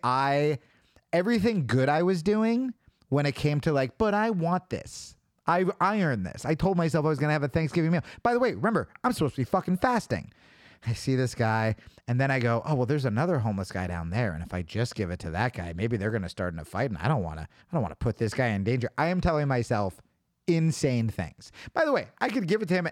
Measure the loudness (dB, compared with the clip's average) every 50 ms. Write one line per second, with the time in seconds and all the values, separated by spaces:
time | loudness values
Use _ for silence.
0 | -2 0 0 2 2 2 2 2 2 2 0 -2 -6 _ _ _ _ _ _ _
1 | _ _ 0 0 2 2 2 2 2 2 2 0 0 2 2 2 4 4 2 2
2 | 2 2 0 0 0 0 2 2 2 2 2 0 -2 -4 -6 -10 _ _ _ _
3 | _ _ 0 0 2 0 0 0 0 0 0 2 0 2 2 2 0 0 0 0
4 | 2 2 2 2 2 0 0 0 0 0 -2 -2 -2 -4 -8 -8 -8 -10 -14 -16
5 | -16 -18 -20 _ _ _ _ _ _ 0 2 2 2 0 0 2 2 2 2 2
6 | 2 0 0 -2 -4 -6 -8 -6 -4 -2 0 2 2 2 2 2 2 2 2 2
7 | 2 2 0 2 2 2 2 0 0 0 0 0 0 0 2 2 2 2 2 0
8 | 0 -4 -6 -2 0 2 2 2 2 0 0 0 0 0 0 0 -2 -4 -6 -4
9 | -2 -2 0 0 0 0 0 -2 -2 0 0 0 0 0 0 0 2 2 2 0
10 | 0 -2 -4 -4 -4 -8 -16 _ -20 -20 -20 -20 -20 -20 -20 _ -6 -6 -6 -4
11 | -2 0 0 2 0 0 0 0 0 2 2 2 2 0 0 -2 -8 -16 -20 -10
12 | _ -2 0 2 2 2 2 2 2 2 2 0 0 0 0 0 2 2 0 0
13 | 0 0 0 0 2 2 2 2 0 0 0 -2 -4 -4 -4 -4 -4 -4 -4 -4
14 | -4 -4 -2 -2 0 -2 -2 -4 -6 -6 -6 -6 -6 -4 -2 -2 -2 -2 -2 -4
15 | -4 -4 -4 -6 -6 -4 -2 -2 -2 -2 -2 -6 -8 -8 -4 -4 -2 -2 -2 -2
16 | -2 -2 -2 -2 -4 -6 -6 -6 -6 -4 -6 -8 -10 -8 -6 -4 -4 -4 -4 -4
17 | -2 -2 0 0 -2 -4 -6 -8 -10 -12 _ -20 _ _ -4 -2 -2 -2 -4 -4
18 | -4 -4 -2 0 -2 -2 0 0 0 2 0 0 0 0 0 0 -2 -4 -2 -2
19 | -2 0 0 0 0 2 2 0 0 0 0 0 0 0 0 -2 -2 -2 -4 -8
20 | -16 _ _ _ _ _ _ _ _ 0 2 2 2 2 2 2 0 0 2 0
21 | 0 -2 -2 -4 -6 -8 -10 -16 -20 -20 -20 -20 -18 -6 -2 0 2 2 2 0
22 | -2 -4 -4 _ -2 -2 0 -2 0 0 0 0 2 2 0 0 0 -2